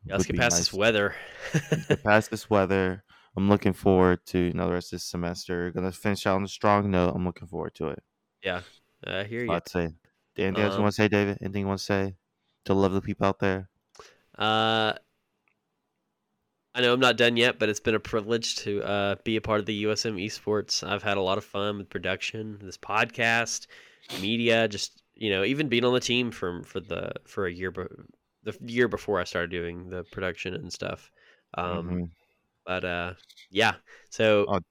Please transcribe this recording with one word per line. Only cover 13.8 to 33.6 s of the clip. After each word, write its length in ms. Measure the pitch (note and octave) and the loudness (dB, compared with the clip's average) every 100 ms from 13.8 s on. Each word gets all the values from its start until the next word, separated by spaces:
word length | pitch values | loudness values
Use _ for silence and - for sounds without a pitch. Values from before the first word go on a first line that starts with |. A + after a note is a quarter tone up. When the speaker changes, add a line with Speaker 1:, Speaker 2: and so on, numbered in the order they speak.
| _ - - _ _ - | _ -20 -20 _ _ -4
Speaker 1:
Uh, 560 | G#2+ A2 A2 A2+ G#2+ - _ _ _ _ _ _ _ _ _ _ _ _ _ _ _ _ _ B2 | 0 2 2 2 0 -2 _ _ _ _ _ _ _ _ _ _ _ _ _ _ _ _ _ 2
I 60 | |
know 120 | B2 | 4
I'm 60 | B2 | 6
not 180 | C3 A2+ | 6 6
done 200 | A#2+ A#2 | 4 6
yet, 200 | A#2+ - | 4 4
but 100 | G#2+ | 0
it's 100 | G#2 | 0
been 160 | - A2 | 0 0
a 40 | |
privilege 560 | - A#2 G2+ A#2 A#2 - | 0 -4 0 -2 -2 -6
to, 260 | - G2+ | -4 -4
uh, 320 | - G2+ G2+ G2 | -2 0 0 -2
be 120 | - A2 | -2 -2
a 60 | |
part 180 | - G#2+ | 0 0
of 60 | G#2 | 0
the 80 | G#2+ | -2
U 160 | G#2+ | -2
S 140 | G#2+ A#2 | -2 -4
M 120 | G2+ | -4
Esports. 680 | G#2 - - G#2+ G2+ - - | -6 -6 -2 -2 -2 -6 -4
I've 140 | G2+ | -4
had 140 | G#2+ G2 | 0 0
a 40 | |
lot 160 | F#2 G2 | 0 -2
of 60 | - | -4
fun 340 | G2+ G2+ G#2 | -4 -4 -4
with 100 | G2 | -8
production, 720 | F#2+ F2 F#2+ - A2+ G#2+ G2+ | -8 -4 -4 -6 -8 -10 -12
this 160 | G2 - | -16 -16
podcast, 880 | - G#2 A#2 - A#2 A#2 A2+ - - - - _ - - | -4 -2 -2 0 0 2 0 -6 -12 -20 -20 _ -14 -6
media, 460 | G2 A#2 A#2 A2+ A2+ | -2 0 2 4 2
just, 340 | G2+ - _ _ _ | -2 -10 _ _ _
you 160 | A2 | -2
know, 120 | F#2+ | 0
even 260 | G2 C#3 D#3 | 2 0 0
being 140 | A#2+ | 2
on 100 | B2 | 4
the 60 | B2+ | 2
team 300 | - B2 A#2+ | 0 0 -2
from, 340 | - F#2 F2 | -4 -6 -6
for 160 | - F#2+ | -8 -12
the, 320 | E2+ E2+ F2 - _ | -8 -8 -6 -10 _
for 220 | - F#2 | -6 -4
a 40 | |
year, 200 | F2 F#2 | -4 -6
be-, 120 | F2 F#2 F2+ F#2 _ _ _ | -6 -12 -14 -20 _ _ _
the 120 | G#2+ - | -12 -10
year 260 | A#2+ A#2 B2 | -6 2 2
before 320 | G2+ - G2 | 2 -2 -2
I 40 | |
started 260 | F2 F2+ E2+ | 0 -4 -4
doing 400 | F2 E2+ E2+ F2+ | -4 -6 -8 -10
the 140 | F2+ | -10
production 500 | E2 - F#2 E2+ F#2 | -10 -6 -6 -6 -8
and 180 | F#2 F2+ | -8 -10
stuff. 400 | - F#2+ - _ _ _ _ _ - | -8 -8 -8 _ _ _ _ _ -6
Um, 320 | F2 F2 F2 | -4 -4 -4
Speaker 2:
Mm-hmm. 160 | F2+ F2 - _ _ _ _ - | -4 -6 -12 _ _ _ _ -6
Speaker 1:
but, 200 | F#2 F#2 | -4 -4
uh, 280 | F2 F2 F#2 _ - - | -6 -6 -10 _ -20 -4
yeah, 260 | F#2+ | 2